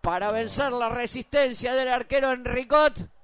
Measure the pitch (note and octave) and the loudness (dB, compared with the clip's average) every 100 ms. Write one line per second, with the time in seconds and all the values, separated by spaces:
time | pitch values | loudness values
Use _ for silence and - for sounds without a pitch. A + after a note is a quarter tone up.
0 | E3+ F3+ G3+ A3 A3+ - C#4 B3 A#3 A#3+ | -2 -2 -2 -2 -2 -2 -2 -2 -2 -2
1 | A#3+ B3+ - C#4+ C4+ A#3 B3 C4 C4 B3+ | -4 -6 0 2 2 0 -2 0 0 -2
2 | A#3+ C#4 C4+ B3+ A#3+ A#3+ B3+ D4 D4+ - | 0 0 0 -2 -2 -4 2 4 4 2
3 | E3+ - | -12 -14